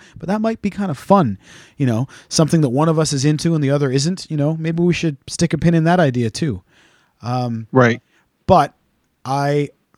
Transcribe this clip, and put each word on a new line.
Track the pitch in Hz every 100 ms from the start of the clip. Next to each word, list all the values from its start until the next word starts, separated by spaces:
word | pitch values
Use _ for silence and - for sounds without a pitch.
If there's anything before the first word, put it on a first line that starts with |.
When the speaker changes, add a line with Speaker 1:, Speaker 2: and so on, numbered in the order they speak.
| - -
Speaker 1:
but | 165
that | 214
might | 220 226
be | 202
kind | 202 190
of | 139
fun, | - 196 131 95 - - - -
you | 131
know, | 110 135 - -
something | - 151 170
that | 139
one | 127 165
of | 156
us | 156
is | 139 147
into | 151 170 160
and |
the | 135
other | 139 139
isn't, | 135 151 185 -
you | 151
know, | 147 160
maybe | 160 165
we | 175
should | 160 165 139 -
stick | - 170
a | 151
pin | 170
in | 165 160
that | 180
idea | 147 123 113
too. | - 160 95 - _ _ _ _ _
Um, | 120 127 123 113 110
Speaker 2:
Right. | 131 120 120 - _ _ _ -
Speaker 1:
but | 180 147 - _ _ _ _ -
I | 139 143 147 143 _ _